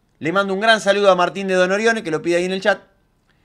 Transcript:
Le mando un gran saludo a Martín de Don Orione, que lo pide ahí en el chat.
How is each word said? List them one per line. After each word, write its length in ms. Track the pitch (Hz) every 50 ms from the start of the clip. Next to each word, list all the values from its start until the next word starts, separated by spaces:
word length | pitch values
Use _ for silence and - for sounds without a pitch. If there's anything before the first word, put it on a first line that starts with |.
| _ _ _ _
Le 140 | 117 156 180
mando 220 | 196 202 196 190
un 60 | 190
gran 200 | 214 226 226 214
saludo 300 | - 202 202 202 202 196
a 40 | 185
Martín 320 | 180 175 175 160 196 196
de 80 | 190 185
Don 160 | 185 185 180
Orione, 320 | 196 202 190 226 226 220 -
que 80 | 165
lo 120 | 156 147 -
pide 140 | 170 175
ahí 100 | 175 180
en 60 | 185 190
el 100 | 190 185
chat. 180 | 208 196 - - _ _ _ _ _ _ _ _ _ _ _